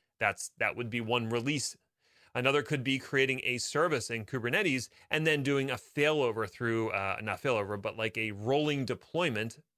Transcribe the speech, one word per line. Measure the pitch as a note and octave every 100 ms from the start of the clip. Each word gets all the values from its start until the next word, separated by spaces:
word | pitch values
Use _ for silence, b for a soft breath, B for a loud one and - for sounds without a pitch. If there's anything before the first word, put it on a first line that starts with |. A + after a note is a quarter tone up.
| _ _
that's, | G#2+ G2 - -
that | A2
would | - A#2
be | A#2+
one | A2 A#2+ A2+
release. | A#2+ B2 D3+ - - _ _ b b b
Another | B2 B2+ C#3+
could | C#3+ D3
be | B2+ C3+
creating | - C#3 C3+ B2+
a | - B2
service | - D3 E3+ C#3+ -
in | A#2
Kubernetes | G#2 C3 A#2 E3 G3 C3 - B B
and | D#3 D#3
then | D3+
doing | C3+ C#3 C3+
a |
failover | B2 - - D3 D#3 B2 A2 G#2+
through, | - A#2 A2+ A2
uh, | F#2+ G2 -
not | G#2+ F#2
failover, | C#3+ A#2 G2 G#2
but, | G#2 A2
like, | A2 A2+
a | A2
rolling | G2+ G#2+ C#3+ D3+ C#3+ B2+
deployment | B2 - D#3+ F3 A2 A2+ - _